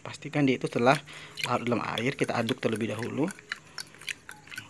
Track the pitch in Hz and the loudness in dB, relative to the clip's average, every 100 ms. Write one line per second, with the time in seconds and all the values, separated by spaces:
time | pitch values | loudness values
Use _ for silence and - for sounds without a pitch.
0 | - - 147 147 139 123 - - 120 147 | -6 -10 -4 2 4 4 2 4 6 6
1 | - - - - - 120 117 117 - 113 | 2 -16 -14 -6 0 0 2 0 0 -2
2 | 117 - 131 117 117 127 123 110 110 107 | 0 0 0 2 0 0 0 0 -2 -2
3 | 113 117 165 - - - - - - - | -4 0 0 -2 -10 -10 -10 -14 -14 -12
4 | - - - - - - | -10 -10 -10 -18 -14 -16